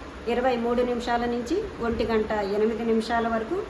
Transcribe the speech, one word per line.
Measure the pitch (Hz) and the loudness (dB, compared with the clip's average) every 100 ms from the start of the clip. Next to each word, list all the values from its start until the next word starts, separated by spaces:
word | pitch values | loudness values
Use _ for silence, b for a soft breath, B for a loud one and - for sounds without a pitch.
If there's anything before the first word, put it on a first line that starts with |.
| - - - | -14 -10 -2
ఇరవై | 233 254 240 | 2 2 2
మూడు | 233 240 | 2 2
నిమిషాల | 247 240 247 240 240 | 2 0 0 0 0
నుంచి | 240 226 359 440 - | -2 -2 -2 -2 -4
ఒంటి | 233 226 220 | -2 0 0
గంట | 220 208 | 0 2
ఎనిమిది | 214 196 208 220 220 233 | 0 0 2 2 2 2
నిమిషాల | 226 220 233 226 | 2 2 0 2
వరకు, | 226 220 370 | 0 0 -4